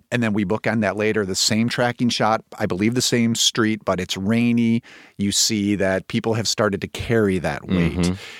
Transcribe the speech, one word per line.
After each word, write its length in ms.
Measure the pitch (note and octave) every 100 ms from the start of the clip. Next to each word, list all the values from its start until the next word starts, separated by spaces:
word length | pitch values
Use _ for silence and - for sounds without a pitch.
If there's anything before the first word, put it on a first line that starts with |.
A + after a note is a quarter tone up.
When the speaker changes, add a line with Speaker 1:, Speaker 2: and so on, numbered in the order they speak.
| -
Speaker 1:
And 100 | B2
then 120 | A#2
we 100 | G#2
bookend 380 | F#2+ A2 A2+ A2
that 140 | G2+ G2+
later, 280 | G#2+ G#2+
the 100 | F#2+
same 340 | F#2+ - A2 A#2
tracking 400 | - A#2+ - A#2+
shot, 340 | - A2 A2 - -
I 80 | G#2+
believe 280 | F2+ G#2+
the 60 | B2
same 320 | - A#2+ A#2
street, 460 | A2+ - - A2 G#2+
but 140 | - F#2
it's 180 | F#2 F#2+
rainy. 640 | F#2+ A2+ A#2+ A#2 A#2 A2+ - - - -
You 160 | G2+
see 420 | - - G#2+ G2+ G2
that 300 | F#2+ F#2+ -
people 260 | A#2 A2+
have 120 | A2+ G2
started 360 | - G#2 G2
to 40 | -
carry 520 | - - A2+ G2+ F#2
that 280 | D#2 C#2 -
weight. 300 | F2+ E2 F2+
Speaker 2:
Mm-hmm. 160 | F2 F#2+ - -